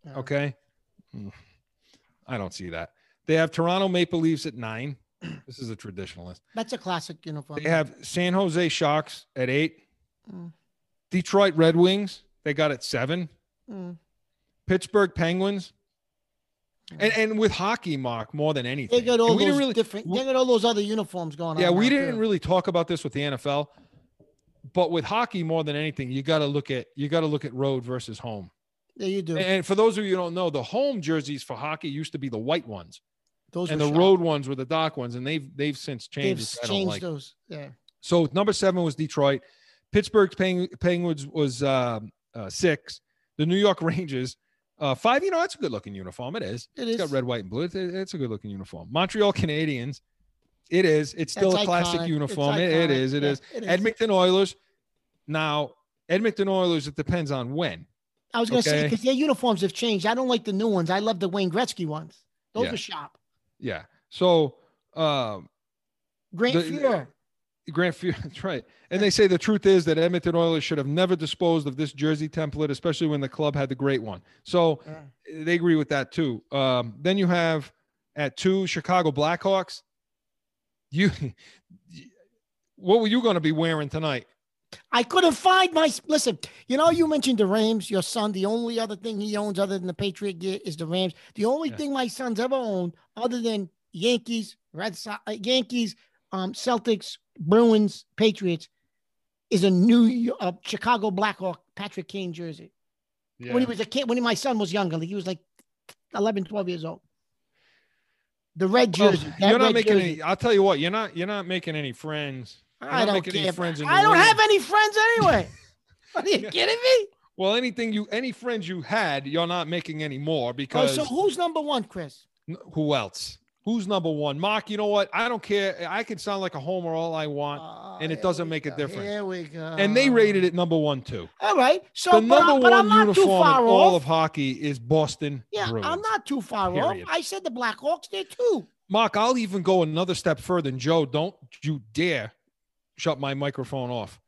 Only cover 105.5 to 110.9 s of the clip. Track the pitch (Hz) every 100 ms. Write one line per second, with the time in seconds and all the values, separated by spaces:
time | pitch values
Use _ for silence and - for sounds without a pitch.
105.5 | _ _ _ - _ _ 214 208 202 185
106.5 | 208 180 175 160 165 _ _ _ _ _
107.5 | _ _ _ _ _ _ _ _ _ _
108.5 | 160 185 240 240 165 202 180 151 - 196
109.5 | 233 233 226 214 202 180 156 156 170 240
110.5 | 208 196 151 165